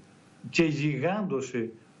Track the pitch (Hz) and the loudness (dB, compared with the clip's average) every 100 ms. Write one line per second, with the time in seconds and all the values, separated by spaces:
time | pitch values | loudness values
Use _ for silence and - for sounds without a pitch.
0 | - - - - - - 160 139 147 131 | -20 -20 -20 -18 -2 2 4 4 0 0
1 | 160 208 180 135 127 123 113 - - - | 0 0 -2 -2 -2 -4 -4 -8 -20 -4